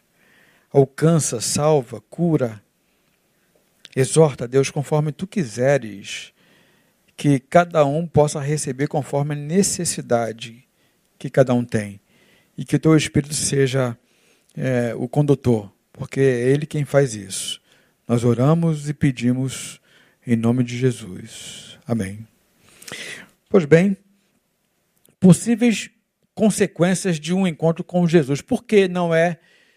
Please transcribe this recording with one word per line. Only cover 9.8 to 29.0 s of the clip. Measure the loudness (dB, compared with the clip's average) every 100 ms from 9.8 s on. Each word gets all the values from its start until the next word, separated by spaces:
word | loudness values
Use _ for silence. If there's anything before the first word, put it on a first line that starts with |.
| -6 -6 -2 -2 -2 -8 -14 -18 _ _ _ _ _ -14
que | -4
cada | 0 2
um | 0
tem, | -2 -6 -6 -14 _ _ _ _ _ -14
e | -4
que | 0
o |
teu | 4 4
Espírito | 2 -2 -2
seja, | -4 -2 0 0 0 -4 -6 _ _ _ _ _ -8
é, | -2 -2 -2 -4
o | -4
condutor, | 0 2 2 2 0 -2 _ _
porque | -16 -8 0
é | 0 2 2
ele | 0 -2
quem | -6
faz | 0 0 0 -2
isso. | -10 -10 -10 -12 _ _ _ _ -4
Nós | 0 2
oramos | 2 2 2 0 -2 -6
e |
pedimos | -2 -2 0 0 0 -2 -8 -14 -18 _ _ _ _ -2
em | 0
nome | 2 0
de | -2 -2
Jesus. | -2 -2 -8 -14 -16 -18 -18 -18 -20 -16 -6
Amém. | -6 -6 -10 -16 _ _ _ _ _ -18 -16 -14 -16 -20 _ _
Pois | 0
bem, | 4 2 2 -2 _ _ _ _ _ _ _ _ _ _ _ _
possíveis | 6 6 4 2 2 0 -4 _ _ _ _
consequências | 0 0 2 0 2 0 2 -2 -4
de | -2
um | 0 0
encontro | 0 0 0
com | -2 0 4
Jesus. | 4 4 -2
Por | -2 -6
que | 2 2 2
não | 0